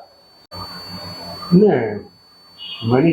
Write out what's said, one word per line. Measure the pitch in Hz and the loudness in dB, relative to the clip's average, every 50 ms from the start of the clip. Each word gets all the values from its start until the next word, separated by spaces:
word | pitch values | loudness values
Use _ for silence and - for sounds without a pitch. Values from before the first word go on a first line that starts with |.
| - - _ _ _ _ _ _ _ _ - 95 92 - - - - - - - - - - - - - - - - - 175 | -10 -16 _ _ _ _ _ _ _ _ -16 -16 -14 -14 -16 -18 -18 -16 -16 -16 -14 -16 -16 -14 -14 -14 -14 -14 -2 2 4
என்ன | 185 214 202 147 123 113 107 104 101 - - _ _ _ _ _ _ _ _ _ - - - - - 113 113 | 6 6 6 4 2 0 -4 -6 -8 -12 -16 _ _ _ _ _ _ _ _ _ -20 -16 -16 -12 -6 0 2
மணி | 123 131 160 165 | 2 4 4 4